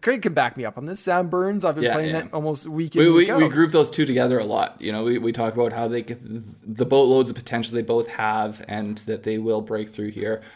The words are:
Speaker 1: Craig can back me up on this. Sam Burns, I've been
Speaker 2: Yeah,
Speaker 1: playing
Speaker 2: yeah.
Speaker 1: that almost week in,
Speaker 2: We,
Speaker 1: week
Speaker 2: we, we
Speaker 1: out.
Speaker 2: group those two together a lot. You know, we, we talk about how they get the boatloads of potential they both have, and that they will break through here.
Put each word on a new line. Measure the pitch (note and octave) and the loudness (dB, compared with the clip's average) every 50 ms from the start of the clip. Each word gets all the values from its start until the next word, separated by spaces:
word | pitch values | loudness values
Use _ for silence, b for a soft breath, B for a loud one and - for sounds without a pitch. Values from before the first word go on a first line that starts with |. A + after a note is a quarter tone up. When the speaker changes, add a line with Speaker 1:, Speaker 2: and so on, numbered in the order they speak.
| - | 0
Speaker 1:
Craig | A3+ C4+ A#3 - | 0 0 0 0
can | G3+ D#3 | -2 0
back | D3 C3 A#2+ - | 2 0 0 0
me | C3+ A#2+ | -4 -8
up | G#2+ - | -8 -8
on | B2 C3+ | -8 -10
this. | D#3+ F#3+ G3 | -10 -10 -8
Sam | - F#3 F3 F3+ F3+ E3+ | -2 0 0 0 0 0
Burns, | E3 F3+ F#3 G3 G3+ G3+ F#3 | 0 -2 0 0 -2 0 0
I've | E3+ D3 | 0 0
been | D#3 F#3 | 2 0
Speaker 2:
Yeah, | G3 - | 0 0
Speaker 1:
playing | D#3 D#3 D#3 D#3 | 0 0 -2 -2
Speaker 2:
yeah. | D#3+ - | -4 -6
Speaker 1:
that | - - | -6 -6
almost | D#3 D3+ D#3 D3+ C#3 - | -6 -4 -4 -4 -6 -8
week | D#3 D#3 D#3 E3 D#3 - | -8 -4 -4 -4 -2 4
in, | D#3+ D#3 | 6 6
Speaker 2:
We, | E3+ | 8
Speaker 1:
week | E3 E3+ F3 G3+ | 8 6 6 6
Speaker 2:
we, | - | 4
we | F3+ D#3+ | 4 2
Speaker 1:
out. | D3 B2 | 4 4
Speaker 2:
group | D3+ E3+ D#3+ | 4 4 4
those | D#3+ D#3+ D3 D3+ | 6 4 4 4
two | - - D3+ | 2 0 0
together | C3+ B2 B2 B2 B2 B2+ A#2+ | 2 2 2 2 2 2 0
a | G#2+ | 0
lot. | G#2+ A2 A2 F#2 - - - | 0 0 0 -2 -2 -4 -8
You | - G2+ G#2+ | -6 -4 -4
know, | G#2+ A2+ | -2 0
we, | A#2+ B2 A#2+ | 0 0 0
we | A2+ A#2 A2+ | 0 -2 -2
talk | A#2 A2+ A2 A2 | -2 -2 -2 0
about | A#2+ A#2+ A#2 A2+ | 0 0 0 0
how | A#2 A#2 A2+ | -2 -4 -4
they | A#2 A#2+ A2+ | -4 -4 -6
get | - A#2+ B2 B2 | -8 -12 -14 -12
the | A#2 A2 A#2 A2 G2+ - - - G#2 A2 A2 B2 | -14 -12 -12 -12 -14 -20 -20 -14 -12 -2 -2 0
boatloads | - C3+ C#3 C#3 B2+ C3 C3 B2+ A#2+ | 2 4 4 6 6 6 4 4 2
of | A2+ | -2
potential | - - - B2 A#2 A2+ A#2 A#2 | -10 -10 -6 -6 -4 -4 -4 -4
they | A#2 A2+ | -6 -2
both | A#2 A#2 A#2 A2+ - | 0 0 0 0 -2
have, | - - A2 G#2+ G#2+ A2 G#2+ G#2 G#2+ - - - | -4 -4 -2 -2 0 0 -2 -4 -6 -10 -12 -10
and | G#2 A2 G#2+ G#2 G#2+ G#2+ | -8 -6 -6 -6 -8 -10
that | - - A2 G#2+ - | -8 -8 -8 -6 -4
they | A2 A2 A2 | -4 -4 -4
will | A2 A2+ A2 G#2+ G#2+ | -2 -2 -2 -2 -2
break | - A2 G#2+ G#2+ G#2 | -4 -6 -6 -6 -8
through | - - G#2 G#2+ | -8 -10 -8 -8
here. | G#2+ G#2 G#2 G#2+ A2 A2 B B B | -6 -6 -4 -4 -4 -6 B B B